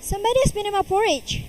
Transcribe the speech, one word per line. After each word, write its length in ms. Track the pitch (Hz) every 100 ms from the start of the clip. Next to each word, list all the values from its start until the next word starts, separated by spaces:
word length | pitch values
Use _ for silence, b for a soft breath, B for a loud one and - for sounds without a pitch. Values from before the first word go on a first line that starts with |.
Somebody 400 | - 392 415 508
has 80 | 523
been 140 | 415 415
in 60 |
my 100 | 403
porridge 640 | 381 381 453 285 - -